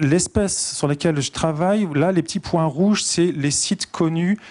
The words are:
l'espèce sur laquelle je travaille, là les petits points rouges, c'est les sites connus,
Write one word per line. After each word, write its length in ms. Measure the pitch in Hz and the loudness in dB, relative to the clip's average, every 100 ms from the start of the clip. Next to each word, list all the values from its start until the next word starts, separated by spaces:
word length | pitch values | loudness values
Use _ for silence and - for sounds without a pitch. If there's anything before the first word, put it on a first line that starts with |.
l'espèce 760 | 151 165 180 - 98 - - - | 2 2 2 0 0 -2 -6 -4
sur 120 | 143 | -2
laquelle 320 | 143 175 151 | 0 0 0
je 100 | 127 | -2
travaille, 580 | - 165 151 180 214 196 | -2 -2 0 0 2 0
là 160 | 143 165 | 2 2
les 100 | 185 | 2
petits 200 | - 196 | 0 -4
points 240 | - 175 | -2 0
rouges, 400 | 160 135 196 202 | 0 2 2 2
c'est 260 | - - 175 | 0 0 0
les 220 | 156 139 | 0 -2
sites 400 | 143 - 202 - | -2 -2 -4 -4
connus, 480 | - 165 165 175 208 - | -2 0 2 0 -2 -6